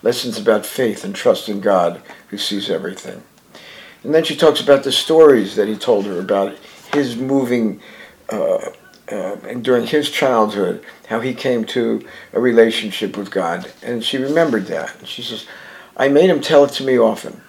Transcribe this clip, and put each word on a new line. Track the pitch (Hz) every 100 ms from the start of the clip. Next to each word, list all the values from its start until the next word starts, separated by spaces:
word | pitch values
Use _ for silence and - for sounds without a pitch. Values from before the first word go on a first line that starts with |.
lessons | 110 - 123 104
about | 107 107
faith | - - 120 98
and | 95
trust | 98 113 - -
in | 101
God | 101 95 87 87 - - _
who | 101
sees | - 101 98
everything. | 85 95 95 - 95 - _ _ - - - - -
And | 123
then | 160
she | 156
talks | 143 156 151
about | - 139
the | 135
stories | 123 - 160 156 123 95
that | 101 104
he |
told | 104 - 104
her | 101 87
about | 95 98 98 - - - -
his | 147 131 117
moving, | 131 139 123 123 110 95 - - - _ -
uh, | 107 65 - - - - - -
uh, | 104 92 104 -
and | 123
during | 117 123 117
his | 151 143
childhood, | - 135 117 107 101 90 - - - -
how | 113
he | 127
came | 123 139 120
to | 110 127 113 113 - - -
a | -
relationship | 123 117 113 113 107 - 101 101
with | 95
God. | - 82 87 90 -
And | 117 120
she | 117 135
remembered | 131 160 156 113 90
that. | 82 73 -
And | -
she | -
says, | - 113 - - - - - -
"I | 139
made | 143 185
him | 151
tell | - 151
it | 143
to | -
me | 135 123
often | 113 110 - -